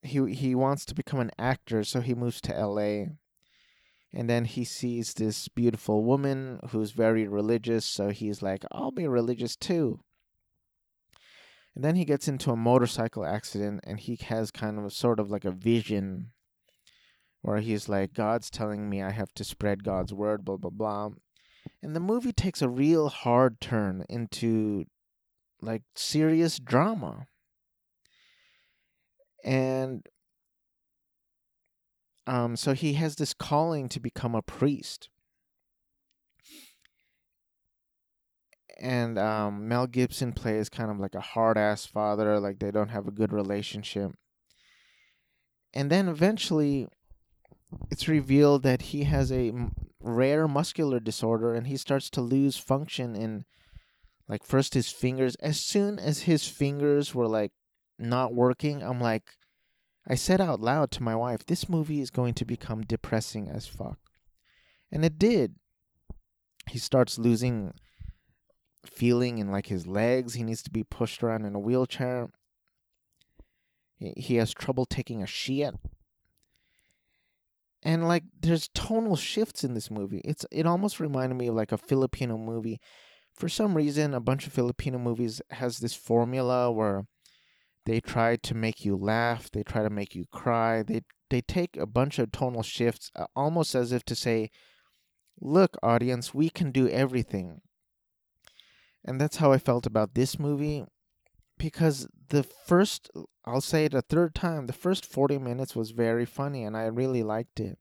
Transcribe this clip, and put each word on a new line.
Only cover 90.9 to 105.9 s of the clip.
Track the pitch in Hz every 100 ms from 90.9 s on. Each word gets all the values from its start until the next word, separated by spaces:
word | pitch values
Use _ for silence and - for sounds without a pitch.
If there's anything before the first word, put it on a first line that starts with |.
| 113 - _ _
they | 123
take | - 180 175 -
a | 90
bunch | 113 135 -
of | 113
tonal | - 131 120
shifts, | 110 - 117 113 -
uh, | - 85 -
almost | 143 170 156 131
as | 120
if | 123 -
to | 117
say, | 123 113 110 _ _ _ _ _ _ _ _ _
"Look, | 135 160 190 -
audience, | 113 117 120 127 120
we | 135 160
can | - 165
do | 131 127
everything." | 117 135 127 - 101 90 80 _ _ _ _ _ _ _ _ - _ _ _ _ _
And | - 131
that's | 147 -
how | 151
I | 135
felt | - 123 117
about | 110 107
this | 110 131 -
movie, | 147 147 151 147 - _ _ _ _ _ _ _
because | 160 - 165 139 - _ -
the | 143
first, | 131 - - 175 202 - - - - _
I'll | - 123
say | - 160
it | 151
a | 139
third | - 151 170
time, | 156 180 160 127
the |
first | 131 175 190 -
forty | - 135 143
minutes | 127 120 135 -
was | 110